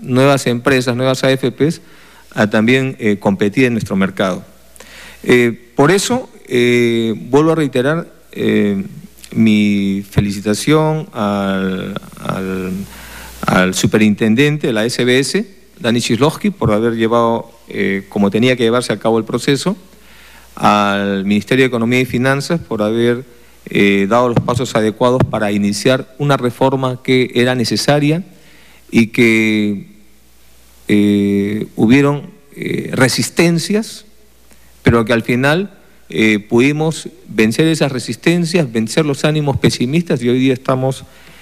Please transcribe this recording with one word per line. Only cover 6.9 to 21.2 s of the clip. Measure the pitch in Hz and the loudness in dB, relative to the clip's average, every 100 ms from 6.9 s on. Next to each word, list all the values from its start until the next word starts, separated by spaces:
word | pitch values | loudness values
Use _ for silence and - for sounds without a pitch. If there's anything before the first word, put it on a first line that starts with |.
| 117 113 107 | 0 -2 -4
vuelvo | 120 139 160 | 0 2 2
a | |
reiterar, | 160 139 127 135 165 - - _ | 2 0 -2 -2 -2 -6 -18 _
eh, | - 110 107 104 98 98 - - - - | -4 0 0 0 -2 -6 -12 -20 -20 -6
mi | 113 110 107 104 101 98 98 101 | 0 2 4 2 0 0 -4 -4
felicitación | - 101 98 104 104 143 156 156 156 - | -4 -2 -4 -4 -2 0 2 2 -2 -6
al, | 120 101 101 98 95 95 92 98 - - - | -4 -2 -2 -2 -2 -4 -4 -8 -10 -14 -12
al, | - 95 95 92 92 92 98 - - - - - - | -8 -6 -6 -6 -6 -8 -10 -16 -20 -20 -20 -10 -2
al | 98 92 | 0 0
superintendente | 95 104 110 107 98 113 113 147 151 156 | 0 0 2 2 2 2 2 2 0 -2
de | |
la | 110 | -2
S | 120 - | -2 -2
B | 123 127 | 0 2
S, | 139 190 233 - - - | 0 -2 -4 -12 -20 -6
Dani | 120 120 | -2 0
Chislowski, | - 110 151 - 208 | 0 0 0 0 -4
por | - 110 | -2 0
haber | 104 117 | 0 0
llevado, | 113 113 117 117 113 - - - | 0 0 2 2 -2 -6 -18 -10
eh, | 107 98 98 - | -4 -4 -4 -4
como | 104 101 | -2 0
tenía | 110 127 123 | 2 2 2
que | |
llevarse | 113 123 120 | 0 0 -2
a | 107 | -4
cabo | 113 113 | 0 -2
el | |
proceso, | 110 120 - 135 175 214 - - - - - - - | -2 -4 -2 -2 -2 -6 -10 -20 -20 -20 -20 -20 -20
al | - 104 104 101 101 101 98 | -2 2 2 2 0 -2 -2